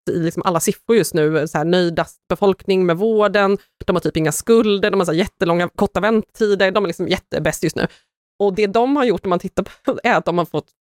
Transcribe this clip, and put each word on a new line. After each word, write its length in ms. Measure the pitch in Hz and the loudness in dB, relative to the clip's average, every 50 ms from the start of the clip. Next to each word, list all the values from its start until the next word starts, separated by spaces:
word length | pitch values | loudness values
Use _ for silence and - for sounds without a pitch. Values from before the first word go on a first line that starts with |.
| - - | -8 -4
i 80 | - 170 | -4 -2
liksom 240 | 160 170 - 170 - | -2 -4 -4 -4 -2
alla 140 | 190 170 160 | -2 -2 0
siffror 360 | - 208 - - _ - 233 | 0 -2 -4 -2 _ 0 2
just 180 | 208 156 - - | 2 2 0 0
nu, 340 | 160 151 156 160 151 151 165 | 0 0 2 0 0 -2 -2
så 100 | - 156 | -2 -2
här 60 | 151 | 0
nöjdast 540 | 170 180 185 175 170 160 170 160 - - _ _ - | 0 0 0 0 0 -2 -4 -6 -6 -8 _ _ -8
befolkning 580 | 170 - 208 196 185 - - 202 190 185 185 | -4 0 0 0 0 0 -2 -2 0 0 2
med 100 | 170 165 | 0 0
vården, 600 | 175 214 226 220 214 208 202 185 208 196 196 202 190 _ _ _ - - | 0 0 0 2 2 2 2 2 2 2 2 0 -2 _ _ _ -8 -4
de 100 | - 180 | -2 -2
har 40 | 165 | -2
typ 160 | - 151 - | -2 -2 -2
inga 160 | 165 156 156 | 0 -2 -2
skulder, 580 | 151 - - 226 226 233 214 214 202 190 214 208 | -2 -2 2 2 4 4 4 2 0 0 0 0
de 100 | 196 190 | 0 0
har 40 | 175 | 0
så 80 | 175 | 0
här 60 | 160 170 | 0 -2
jättelånga, 500 | 190 - - - 185 170 170 175 175 - | -2 -2 -4 -2 0 0 0 0 -2 -2
korta 320 | - - 208 - - 180 | -2 -2 -2 -2 -2 -2
väntetider, 680 | 190 220 226 220 - _ - - 220 208 202 196 196 190 | 0 0 0 0 -2 _ -4 -2 0 0 2 2 2 2
de 140 | 202 214 196 | 0 0 -2
är 40 | 170 | -2
liksom 200 | 165 - 175 - | -4 -4 -4 -4
jättebäst 540 | 185 - - - - - 151 156 - - 175 | -4 -4 -4 -6 -4 -4 -2 -2 -2 -2 -4
just 120 | 151 - | -4 -2
nu. 100 | - - - - _ _ _ _ _ _ _ _ - | -2 -4 -4 -6 _ _ _ _ _ _ _ _ -2
Och 120 | 202 202 185 | -2 -2 0
det 120 | 214 208 | 0 0
de 300 | 196 190 226 240 269 285 | 0 2 0 2 2 2
har 80 | 294 254 | 2 2
gjort 200 | 233 185 202 - | 0 0 -2 -2
när 40 | 190 | -2
man 100 | 175 175 | -2 -2
tittar 240 | - 185 - - 196 - - _ - | -2 -4 -6 -6 -6 -6 -8 _ -4
på 140 | 269 233 - | -4 -2 0
<laughs> 40 | - | 0
är 100 | 240 202 | 0 0
att 100 | 160 - | 0 0
de 140 | 165 170 175 | 0 0 0
har 60 | 160 | -2
fått 220 | - - 151 - _ _ _ | -2 -4 -6 -6 _ _ _